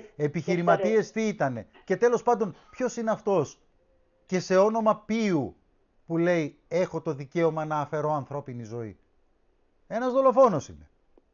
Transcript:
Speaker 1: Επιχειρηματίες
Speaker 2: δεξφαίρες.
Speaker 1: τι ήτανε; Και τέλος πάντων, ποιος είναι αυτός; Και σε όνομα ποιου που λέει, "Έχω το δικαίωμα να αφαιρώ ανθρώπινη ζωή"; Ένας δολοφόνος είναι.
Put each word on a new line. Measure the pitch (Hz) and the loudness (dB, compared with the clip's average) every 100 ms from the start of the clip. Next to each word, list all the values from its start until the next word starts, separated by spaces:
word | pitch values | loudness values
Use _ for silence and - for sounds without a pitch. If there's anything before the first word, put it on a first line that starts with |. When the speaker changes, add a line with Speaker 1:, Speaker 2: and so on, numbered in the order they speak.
| - - | -8 -6
Speaker 1:
Επιχειρηματίες | 147 170 180 175 175 165 208 | -4 -4 -2 0 2 2 2
Speaker 2:
δεξφαίρες. | 220 208 | 0 0
Speaker 1:
τι | 220 220 | -2 -4
ήτανε; | 208 139 117 - - | -2 -4 -4 -12 -12
Και | - 185 | -6 0
τέλος | 240 233 | 2 2
πάντων, | - 226 208 - _ | 0 0 -2 -8 _
ποιος | - 254 - | -6 -6 -4
είναι | 226 | -4
αυτός; | 208 208 190 135 - _ _ _ _ _ _ - | -2 0 0 0 -6 _ _ _ _ _ _ -6
Και | 185 | -4
σε | 175 185 | 2 4
όνομα | 208 226 214 - | 4 2 0 0
ποιου | - 226 208 160 110 - _ _ _ _ - | -2 -2 0 0 -2 -10 _ _ _ _ -6
που | 165 | -2
λέει, | 170 175 147 - - | 2 0 -2 -8 -6
"Έχω | 165 180 160 | -2 -2 -4
το | 160 | -6
δικαίωμα | 139 139 170 165 156 | -6 -6 0 0 0
να | 156 151 | -4 -4
αφαιρώ | 143 156 151 | -4 -4 -2
ανθρώπινη | 151 131 139 139 120 | -4 -4 -10 -10 -12
ζωή"; | 110 120 110 85 _ _ _ _ _ _ _ _ - | -10 -10 -10 -14 _ _ _ _ _ _ _ _ -10
Ένας | 208 254 | -6 -2
δολοφόνος | 254 262 240 254 156 - | 2 4 6 6 4 -4
είναι. | 76 76 _ _ _ _ | -14 -20 _ _ _ _